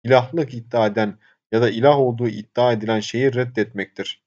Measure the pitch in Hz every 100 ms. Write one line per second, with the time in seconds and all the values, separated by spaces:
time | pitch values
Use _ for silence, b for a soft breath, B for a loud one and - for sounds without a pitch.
0 | 120 127 123 170 135 120 - 120 107 107
1 | 104 101 b b _ 110 117 110 139 143
2 | 127 117 120 104 107 - 123 113 107 110
3 | 104 117 135 120 123 120 104 101 95 -
4 | 95 -